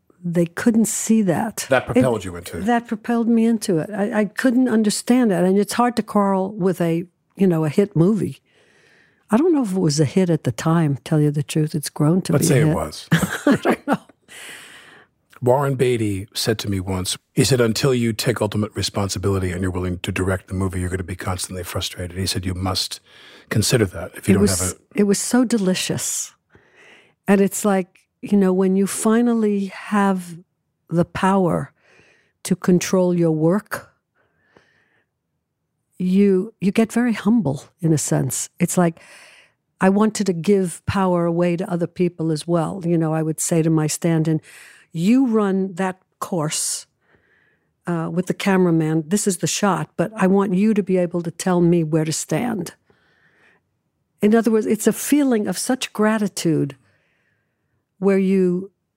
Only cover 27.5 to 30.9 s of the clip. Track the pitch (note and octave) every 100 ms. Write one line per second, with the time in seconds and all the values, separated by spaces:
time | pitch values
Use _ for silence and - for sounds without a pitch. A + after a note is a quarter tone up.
27.5 | - G#3+ F#3+ F3+ _ _ _ - G3+ F#3+
28.5 | F#3 F#3+ F#3+ G3 - A3 A3+ A#3+ A3+ G#3+
29.5 | G3+ G3 - - G#3 G3 F#3+ F3 E3 -
30.5 | _ _ _ _